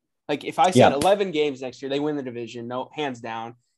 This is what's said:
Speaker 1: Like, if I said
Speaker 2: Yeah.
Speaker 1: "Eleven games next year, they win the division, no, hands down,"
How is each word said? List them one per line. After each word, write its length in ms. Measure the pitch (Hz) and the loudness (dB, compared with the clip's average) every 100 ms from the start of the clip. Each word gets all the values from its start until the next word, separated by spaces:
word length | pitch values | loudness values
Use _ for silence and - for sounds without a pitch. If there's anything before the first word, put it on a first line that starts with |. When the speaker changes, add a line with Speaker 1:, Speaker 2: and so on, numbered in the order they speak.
| _ _ - | _ _ -6
Speaker 1:
Like, 160 | 147 | -6
if 140 | - 151 | -4 0
I 80 | 180 | 4
said 200 | - 175 | 8 6
Speaker 2:
Yeah. 40 | |
Speaker 1:
"Eleven 360 | 139 170 202 196 | 6 4 2 2
games 320 | 151 151 127 | 0 -2 -4
next 180 | 131 - | -10 -10
year, 80 | 135 | -6
they 100 | 139 | -2
win 180 | 151 147 | -2 -4
the 60 | |
division, 460 | 131 117 113 120 117 | -6 -8 -10 -10 -8
no, 220 | 127 - | -8 -8
hands 280 | - 147 120 | -6 -6 -6
down," 320 | 117 113 113 117 _ | -10 -10 -10 -16 _